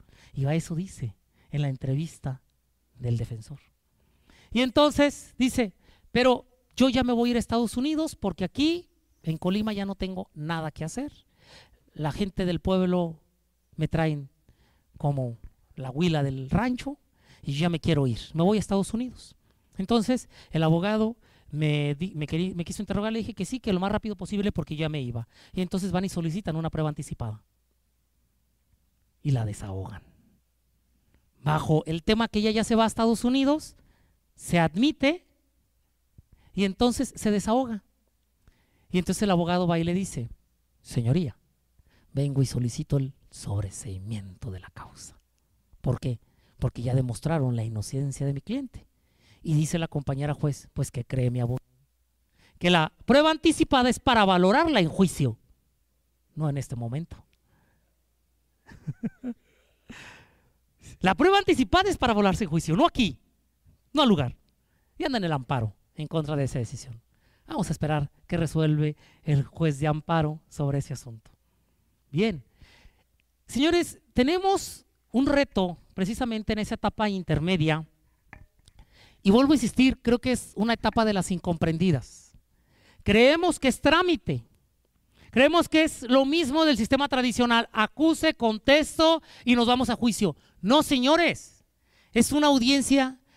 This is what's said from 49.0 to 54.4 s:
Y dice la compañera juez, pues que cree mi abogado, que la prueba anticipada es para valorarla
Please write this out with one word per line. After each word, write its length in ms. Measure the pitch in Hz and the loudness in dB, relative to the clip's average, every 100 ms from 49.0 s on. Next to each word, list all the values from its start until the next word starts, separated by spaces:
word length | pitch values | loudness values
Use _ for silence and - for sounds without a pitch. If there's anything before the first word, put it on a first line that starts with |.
| _ _ _ _ | _ _ _ _
Y 120 | - | -2
dice 240 | 151 156 170 | 0 0 -2
la 80 | 165 | -4
compañera 480 | 147 135 135 147 | -6 -4 -4 -4
juez, 340 | 143 147 135 - | -2 -4 -4 -8
pues 160 | - 135 | -8 -6
que 140 | 123 | -6
cree 260 | - 127 123 | -6 -2 -2
mi 100 | 123 | -2
abogado, 240 | 120 123 - _ _ _ _ _ _ _ _ - | -4 -6 -10 _ _ _ _ _ _ _ _ -2
que 100 | 175 | 2
la 240 | 175 156 - - | 4 2 -2 4
prueba 240 | 269 311 | 6 6
anticipada 580 | 311 330 - 311 269 247 | 4 2 2 2 4 4
es 120 | - | 2
para 240 | 269 233 | 2 4
valorarla 560 | 190 180 | 6 6